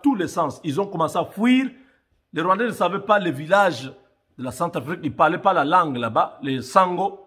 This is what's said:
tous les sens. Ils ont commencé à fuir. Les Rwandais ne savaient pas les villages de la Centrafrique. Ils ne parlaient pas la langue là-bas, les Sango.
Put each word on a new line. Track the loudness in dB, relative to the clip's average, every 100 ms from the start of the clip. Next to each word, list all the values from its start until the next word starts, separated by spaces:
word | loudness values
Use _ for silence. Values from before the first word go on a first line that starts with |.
tous | 0
les | 0 -2
sens. | -2 -4 -4
Ils | -6 -4
ont | -4
commencé | -2 -2 -2
à |
fuir. | -6 -2 2 2 2 -8 _ _ _ _ _
Les | -4
Rwandais | 0 0 0
ne |
savaient | 0 0 0
pas | 2 2
les | 2
villages | -4 0 4 4 0 -8 -16 _ _ _ -12
de |
la | -10
Centrafrique. | -6 -4 -4 -6 -6
Ils | -6
ne | 0
parlaient | 2 2
pas | 2
la | 2
langue | 4 2 2 -2
là-bas, | -2 0 -2 -4
les | -6 -6
Sango. | 2 4 4 0 -4 -6